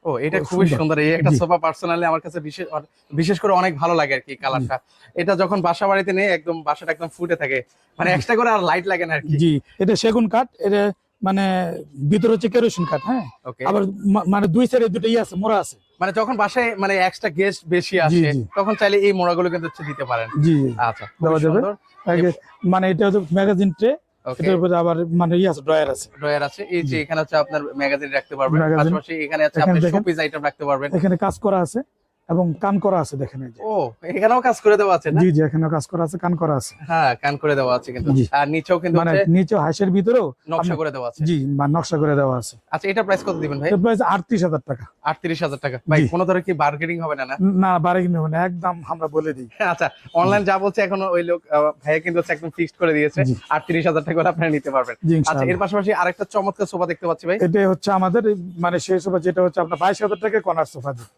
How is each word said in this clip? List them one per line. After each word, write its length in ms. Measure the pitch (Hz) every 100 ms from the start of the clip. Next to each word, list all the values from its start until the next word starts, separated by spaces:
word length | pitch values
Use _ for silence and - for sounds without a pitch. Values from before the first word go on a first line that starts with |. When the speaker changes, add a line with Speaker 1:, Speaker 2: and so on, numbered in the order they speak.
Speaker 1:
ও, 60 | 170 127
এটা 200 | 143 185
Speaker 2:
খুব 80 | 147
Speaker 1:
খুবই 180 | 180 185
Speaker 2:
সুন্দর। 120 | 139
Speaker 1:
সুন্দর। 180 | 156 156
এই 120 | 151
একটা 180 | 165 147
Speaker 2:
জি। 60 | 143
Speaker 1:
সোফা 180 | 170 175
personally 480 | 165 156 175 170
আমার 180 | 170 160
কাছে 140 | 170 165
বিশেষ, 260 | 151 147 180 151 147 _ _
বিশেষ 240 | 147 165 196
করে 120 | 208
অনেক 200 | 185 185 151
ভালো 180 | 170
লাগে 200 | 170 147
আর 80 | 135 -
কি 60 | 135
কালারটা। 400 | 139 131 123 131
Speaker 2:
জি। 440 | _ _ - -
Speaker 1:
এটা 120 | 170 190
যখন 220 | 185 196
বাসা 240 | 175 170 196
বাড়িতে 260 | 196 190
নেই, 160 | 190 202
একদম 280 | 170 156 165
বাসাটা 280 | 147 147 175
একদম 160 | 156 165
ফুটে 280 | - 175 170
থাকে, 220 | 143 131 123 _ _ _
মানে 100 | 170
Speaker 2:
জি। 40 |
Speaker 1:
এক্সট্রা 200 | 180 - 226
করে 140 | 240
আর 120 | 220
লাইট 220 | 175 175 180
লাগে 180 | 185 170
না 80 |
আর 80 | 156
কি। 120 | 143 147
Speaker 2:
জি, 140 | 165 147 - _
এটা 160 | 190 214
সেগুন 280 | 226 220 226
কাঠ, 200 | 220 254 _
এটা 240 | 202 202 202 190 _ _
মানে 220 | 190 196 196 185 180 170 - 143 143
ভিতরে 220 | 202 220
হচ্ছে 160 | 220 226
কেরোসিন 360 | 226 233 -
কাঠ, 180 | 170 147
হ্যাঁ। 200 | - 254 147 -
Speaker 1:
ওকে। 180 | 127 123
Speaker 2:
আবার 180 | 127 202 196 196 202
মা-, 200 | 202 175
মানে 200 | 202 202
দুই 180 | 170 247
সাইডে 200 | 254 226
দুটো 200 | 196 220
ইয়ে 120 | 233
আছে, 140 | 208 180
মোড়া 220 | 214 214
আছে। 180 | 170 - _ _
Speaker 1:
মানে 140 | 185
যখন 220 | 196 220 240
বাসায় 320 | 208 254 240 202
মানে 180 | 196 196
এক্সট্রা 320 | 185 - 214
গেস্ট 300 | 151 196 190 160
বেশি 280 | 175 - 185
Speaker 2:
জি, 60 | 156
Speaker 1:
আসে, 220 | 170 156
Speaker 2:
জি। 100 | 139 110 -
Speaker 1:
তখন 160 | 196
চাইলে 220 | 214 208 202
এই 140 | 202
মোড়াগুলো 360 | 190 175 175 180
কিন্তু 160 | 170 165
হচ্ছে 140 | -
দিতে 200 | 151 143
পারেন। 240 | 131 120 113 113
Speaker 2:
জি, 120 | 151 156
জি। 120 | 131 117
Speaker 1:
আচ্ছা, 260 | 117 113 104
খুবই 160 | _
Speaker 2:
দেওয়া 160 | 160 160
যাবে। 200 | 156 175
Speaker 1:
সুন্দর। 120 | 202 208 _ _ -
Speaker 2:
আগে 220 | 175 175
Speaker 1:
এ- 80 | - _ -
Speaker 2:
মানে 200 | 180 185 185
এটা 140 | 175
হচ্ছে 160 | 202 202 170
ম্যাগাজিন 360 | 175 196 190 196
ট্রে, 180 | 156 220 302 _ _ -
Speaker 1:
ওকে। 140 | 131
Speaker 2:
এটার 160 | 170 185
উপরে 180 | 175 175
আবার 200 | 170 165 170 170
মানে 120 | 170 175
ইয়ে 120 | 190
আছে, 120 | 147
ড্রয়ার 260 | 139 160 151
আছে। 160 | 127 - -
Speaker 1:
ড্রয়ার 240 | 147 147
আছে, 200 | 143 -
এই 200 | 202 180
যে 60 | 156
Speaker 2:
জি। 80 | 156
Speaker 1:
এখানে 180 | 147 160
হচ্ছে 160 | 156 156
আপনার 260 | 147 151 147 -
ম্যাগাজিন 340 | 139 143 143
রাখতে 240 | 135 - 139
পারবেন, 220 | 135 156
Speaker 2:
ম্যাগাজিন। 320 | 156 156 151
Speaker 1:
পাশাপাশি 200 | 180 - 160
এখানে 200 | 147 156
হচ্ছে 160 | 151 160
Speaker 2:
এখানে 120 | 156
Speaker 1:
আপনি 80 | 180
Speaker 2:
দেখেন। 160 | 170 180
Speaker 1:
শোপিস 180 | 202 160
আইটেম 240 | 156 151
রাখতে 200 | 147 -
পারবেন। 240 | 143 139 143
Speaker 2:
এখানে 220 | 170 185 175
কাজ 180 | 196 -
করা 220 | 208 196
আছে 200 | 175 233 277 _ _ _ _
এবং 160 | 170 180 151
কান 140 | 202 196
করা 200 | 202 185
আছে, 140 | 151 139
দেখেন 240 | 135 131
এই 100 | 131
যে। 80 | 113
Speaker 1:
ও, 100 | 208 214 131 110 170
এখানেও 320 | 180 214 247
কাজ 160 | 247 226
করে 160 | 214 208
দেওয়া 180 | 202
আছে 140 | 175 160
না? 100 | 156
Speaker 2:
জি, 60 | 185
জি, 80 | 151
এখানেও 280 | 156 160 160
কাজ 140 | 160 -
করা 160 | 175
আছে, 120 | 165 175
কান 140 | 175 170
করা 180 | 160 143
আছে। 160 | - -
Speaker 1:
হ্যাঁ, 300 | 151 165 143 120
কান 180 | 143 143
করে 180 | 151
দেওয়া 180 | 139 131
আছে 160 | 123 123
কিন্তু। 180 | 123 156
Speaker 2:
জি। 120 | 135 117
Speaker 1:
আর 140 | 139 143
নিচেও 300 | 160 156 175
কিন্তু 180 | 175 165
Speaker 2:
মানে 120 | 170
Speaker 1:
হচ্ছে 200 | 165 190
Speaker 2:
নিচেও 280 | 175 180 208
হাঁসের 300 | 151 156 196
ভিতরেও 360 | 185 190 247 175 127 -
Speaker 1:
নকশা 140 | 165
Speaker 2:
আপনি 120 | 175 165
Speaker 1:
করে 140 | 156
দেওয়া 180 | 135 120
আছে। 120 | -
Speaker 2:
জি, 120 | 156 165 135 143
মানে 140 | 143
নকশা 240 | 160 - 160
করে 160 | 151 143
দেওয়া 180 | 139 127
আছে। 180 | 110 - _
Speaker 1:
আচ্ছা, 160 | 160 196
এটার 160 | 196 196
প্রাইস 160 | 190
কত 120 | 202 170
দিবেন 220 | 156 143
ভাই? 100 | 151
Speaker 2:
এটার 120 | 196
প্রাইস 180 | 214 220
আটত্রিশ 400 | 214 190 - 220
হাজার 180 | 175 156 -
টাকা। 180 | 127 110 _
Speaker 1:
আটত্রিশ 360 | 147 160 175 165
হাজার 160 | 165 135
টাকা। 180 | 143 127 -
ভাই, 120 | 151
Speaker 2:
জি। 60 | 135
Speaker 1:
কোনো 140 | 175
ধরনের 200 | 185 185 180
কি 60 |
বার্গেনিং 440 | 165 147 147 165 170
হবে 140 | 165 143
না, 80 |
না? 100 | 127 139 190
Speaker 2:
না, 160 | 185 190 180
বার্গেনিং 380 | 165 180 180 170
হবে 120 | 156
না, 60 | 160
একদম 320 | 185 175 180 170 139
আমরা 200 | 165 156
বলে 220 | 151 156
দিই। 160 | 131 120 -
Speaker 1:
আচ্ছা, 220 | 196 170 160 - -
অনলাইন 280 | 165 180 208
যা 100 | 190 190
বলছে 220 | 202 196
এখন 180 | 196 196
ওই 200 | 190 175
লোক, 180 | 175 170
আহ, 280 | _ 151 151 151
ভাইয়া 220 | 147 160
কিন্তু 160 | 170 170
হচ্ছে 140 | 170
একদম 180 | 160 165
ফিক্সড 260 | - 165 _
করে 140 | 175
দিয়েছে। 280 | 151 147 151
Speaker 2:
জি। 100 | 131 113 -
Speaker 1:
আটত্রিশ 340 | 156 - 170 170
হাজার 160 | 160
টাকা 120 | 151 165
হলে 120 | 165
আপনারা 180 | 165 165
নিতে 200 | 151 139
পারবেন। 240 | 135 120
Speaker 2:
জি, 80 | 117
Speaker 1:
আচ্ছা, 140 | 156 160
Speaker 2:
ইনশাআল্লাহ। 340 | 147 151 131
Speaker 1:
এর 80 | -
পাশাপাশি 320 | 196 202 196
আরেকটা 320 | 190 180 180
চমৎকার 420 | 202 214 196 196 196
সোফা 200 | 185 175
দেখতে 200 | 165 170
পাচ্ছি 180 | 165 170
ভাই। 120 | 196
Speaker 2:
এটাই 260 | 185 190 196
হচ্ছে 220 | 185 -
আমাদের 300 | 196 185 196 220
এই 100 | 208 175 175
মানে 180 | 175 175
সেই 180 | - 185
সোফা 180 | 185 180
যেটা 220 | 170 180
হচ্ছে 180 | 180 175
আপনার 180 | 165 165
বাইশ 200 | 180 202
হাজার 160 | 208 202
টাকায় 200 | 214 214
কর্নার 280 | 196 165 151
সোফা। 200 | 147 131
জি। 120 | 123 117